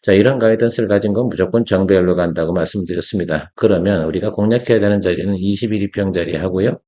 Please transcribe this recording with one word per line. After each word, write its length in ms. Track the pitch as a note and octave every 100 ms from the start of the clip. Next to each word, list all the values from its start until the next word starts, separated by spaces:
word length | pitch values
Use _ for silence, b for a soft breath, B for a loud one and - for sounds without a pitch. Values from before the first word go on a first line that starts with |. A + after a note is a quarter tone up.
자, 120 | -
이런 260 | G2 A2+ C3+
가이던스를 480 | A2+ A2 A#2 - G#2+
가진 260 | G2+ G#2
건 140 | G2+ B2+
무조건 360 | E2+ F#2 A2+ A#2
정배열로 500 | F#2+ F#2+ F#2+ F2+ F2
간다고 380 | F2 E2 D#2+
말씀드렸습니다. 960 | F2+ E2 G#2+ F2 F2 - G#2 E2+ D#2 - -
그러면 500 | A2+ F#2+ F#2 F#2+ D#2+
우리가 240 | E2+ G#2
공략해야 500 | - G#2 B2 B2 A2+
되는 220 | G2+ G#2
자리는 340 | F#2 F2 F#2 G2
이십일 460 | F#2+ G2+ A#2 G#2+
이평 300 | G2 - G2
자리 220 | F2 E2+ D#2+
하고요. 440 | F#2 F#2 A2 E3+